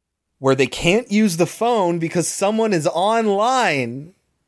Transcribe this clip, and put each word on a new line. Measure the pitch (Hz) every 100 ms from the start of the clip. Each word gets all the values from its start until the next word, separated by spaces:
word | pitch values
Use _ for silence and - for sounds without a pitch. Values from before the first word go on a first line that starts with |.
| _ _ _ _
Where | 135 135
they | 131
can't | - 175 202 247
use | 202 220 165
the | 170
phone | - 233 233 180 175
because | 165 180 156
someone | - 196 220 220
is | 185 151
online. | 160 196 226 220 196 220 262 214 147 120 127 151 _ _ _